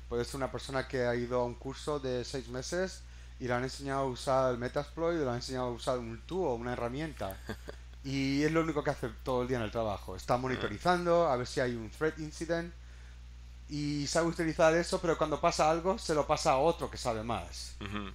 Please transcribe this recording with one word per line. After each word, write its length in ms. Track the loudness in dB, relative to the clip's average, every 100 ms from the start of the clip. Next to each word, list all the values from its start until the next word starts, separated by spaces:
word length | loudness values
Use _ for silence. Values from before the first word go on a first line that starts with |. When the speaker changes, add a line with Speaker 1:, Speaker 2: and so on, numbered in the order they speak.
| -4
Speaker 1:
Puede 160 | -2
ser 120 | -2 -2
una 140 | -4
persona 380 | -4 -4 -4 -2
que 160 | 0
ha 100 | 2
ido 260 | 2 0 2
a 40 |
un 100 | 0
curso 460 | -2 -8 -6 -4 -2
de 240 | -2 -2
seis 240 | -2 -6 -6
meses 540 | -6 -4 -2 -2 -6 -14 -16 -16 -6
y 80 | 0
le 40 |
han 120 | 0
enseñado 360 | 0 -4 -2 0
a 60 | 0
usar 460 | 0 2 4 4
el 60 | 2
Metasploit, 600 | -2 -2 -4 -2 0 2
le 80 | 0
han 80 | 0
enseñado 300 | -2 -2 -2
a 40 |
usar 260 | -2 0 0
un 240 | -2 -8
tool 240 | -6 -2 0
o 80 |
una 180 | 0 -2
herramienta. 640 | -2 -2 -2 -6 -4 -6 -6 -8
Speaker 2:
<laughs> 560 | -10 -10 -14 -14 -12
Speaker 1:
Y 400 | -4 0 2 4
es 80 | 4
lo 100 | 4
único 200 | 2 2
que 60 | 0
hace 180 | 0 -4 -6
todo 200 | -2 0
el 60 | 2
día 100 | 0
en 40 |
el 60 | 0
trabajo. 460 | 0 0 -2 -6 -6
Está 180 | 0
Speaker 2:
Ah. 40 | 0
Speaker 1:
monitorizando, 880 | 2 -2 -2 0 2 4 4 4 6
a 80 | 2
ver 100 | 0
si 140 | 0
hay 140 | 0
un 160 | -2 -6
threat 280 | -2 -2 -2
incident. 540 | -6 -6 -2 -2 -4 -10 -16 -16 -16 -16 -16 -16 -16 -16 -8
Y 380 | -4 0 0 2
sabe 200 | 4 4
utilizar 460 | 2 2 6 8
eso, 260 | 6 4 0
pero 180 | 2 2
cuando 220 | 2 2
pasa 300 | 2 6 6
algo, 280 | 6 2 0
se 160 | 2
lo 120 | 2 4
pasa 260 | 4 6
a 40 | 6
otro 340 | 6 4 -2
que 80 | -2
sabe 240 | -2 -2
más. 540 | 0 -2 -4 -10 -10 -10
Speaker 2:
Ujú. 320 | -6 -6 -6